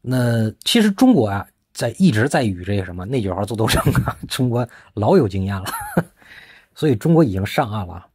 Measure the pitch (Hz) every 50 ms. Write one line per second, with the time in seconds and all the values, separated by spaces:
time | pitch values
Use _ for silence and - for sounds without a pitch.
0 | _ 120 127 127 123 120 117 113 110 110 107 _ - - - 233 214 214 196 -
1 | 262 254 247 165 113 104 98 101 - _ _ _ _ _ _ - 135 120 113 -
2 | 190 180 123 107 110 147 - 165 135 107 95 87 90 90 101 101 92 90 87 90
3 | 90 101 131 135 104 95 90 87 104 104 120 104 110 117 - - - 135 127 -
4 | - - - - - - - - 127 123 113 120 123 120 - - - _ _ -
5 | 101 117 175 190 139 101 90 98 95 98 98 95 95 - - 880 807 831 807 -
6 | 170 - _ _ _ - - - - - - - _ _ _ - - 156 127 104
7 | - 156 165 160 170 123 92 92 95 104 - - 143 107 104 110 95 87 85 87
8 | - _ _